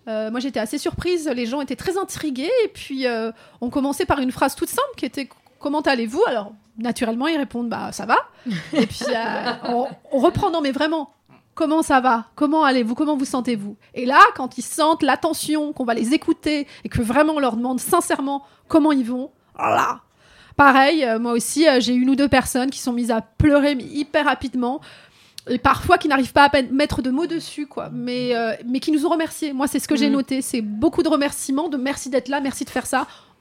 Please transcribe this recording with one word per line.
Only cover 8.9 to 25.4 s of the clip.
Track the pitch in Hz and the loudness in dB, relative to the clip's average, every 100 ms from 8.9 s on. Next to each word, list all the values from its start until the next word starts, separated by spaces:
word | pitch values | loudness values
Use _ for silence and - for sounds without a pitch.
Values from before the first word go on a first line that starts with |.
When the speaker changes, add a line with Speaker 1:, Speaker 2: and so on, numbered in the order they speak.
| - 254 | -2 -4
Speaker 1:
euh, | 233 220 214 240 - 254 | -2 -2 -4 -4 -6 -2
on, | 240 277 - - | -2 -2 -8 -4
on | 277 | 2
reprend. | 320 349 392 | 4 4 0
Non, | 330 | 0
mais | 277 | -2
vraiment, | 269 302 320 277 _ _ 127 _ | 0 0 -2 -6 _ _ -20 _
comment | - 311 320 | -4 0 2
ça | - 269 | 4 4
va ? | 254 233 - - | 4 0 -2 -2
Comment | 294 311 | 0 4
allez-vous ? | 285 254 220 | 4 2 0
Comment | 247 302 285 | 0 0 0
vous | |
sentez-vous ? | 269 262 240 220 202 - _ | -2 -4 -2 -4 -6 -12 _
Et | - 196 | -6 2
là, | 294 427 - | 6 6 4
quand | 254 - | -8 -8
ils | |
sentent | - - 311 330 | -8 0 2 2
l'attention, | 277 294 330 320 - 302 294 | 2 2 0 -2 -2 -2 -2
qu'on | - | -4
va | 240 | -2
les | 233 233 | 0 0
écouter | 311 - 320 311 294 285 - | 0 0 -2 -2 -4 -4 -10
et | 202 | -6
que | - | -4
vraiment | 226 254 311 | 0 2 2
on | 311 | 2
leur | 262 220 | 0 -2
demande | 247 254 | -2 -4
sincèrement | - 349 339 302 277 277 - _ - | 0 2 2 -2 -2 -6 -10 _ 0
comment | 220 302 | 4 4
ils | 277 226 | 2 0
vont, | 247 277 _ _ - | -4 -8 _ _ -4
alors | - | 0
là, | - - 254 _ _ _ - - - | 2 2 -2 _ _ _ -20 -4 6
pareil, | 285 262 277 320 | 6 8 6 4
euh, | 247 226 | 0 0
moi | 240 | 0
aussi, | 240 - 285 320 | -2 -2 2 4
euh, | 254 | 4
j'ai | 220 | 2
une | 247 254 | 2 2
ou | 269 | 2
deux | 285 | 4
personnes | 262 - 262 269 | 4 2 -2 -2
qui | - | -4
sont | 262 | -4
mises | 240 233 | -2 -2
à | 226 | -2
pleurer, | - - 302 285 285 | -4 2 4 4 4
mais | 277 | 0
hyper | - 285 294 311 294 | -4 -6 -2 0 0
rapidement. | 262 262 254 240 294 - - - _ _ - | -2 -4 -4 -4 -6 -10 -20 -20 _ _ -14